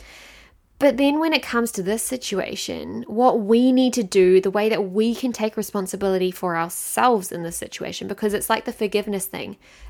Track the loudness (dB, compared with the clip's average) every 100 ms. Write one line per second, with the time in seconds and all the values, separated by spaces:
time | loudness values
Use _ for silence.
0 | -20 -20 -20 -20 -20 _ _ 2 4 4
1 | 4 2 2 0 0 -2 -2 -2 -4 -2
2 | -4 -6 -4 -4 -4 -6 -8 -8 -8 -10
3 | -6 2 2 4 4 4 6 6 4 2
4 | 0 4 6 6 4 0 0 0 -2 0
5 | 0 0 -4 -2 -4 -4 -6 -4 -6 -4
6 | 0 0 0 -2 -4 -2 -4 -6 -6 2
7 | 4 2 0 -8 -8 -8 -10 -10 -10 -10
8 | -10 -4 -2 -2 -2 -2 -4 -4 -2 -2
9 | -2 -4 -6 -10 -12 -14 _ -20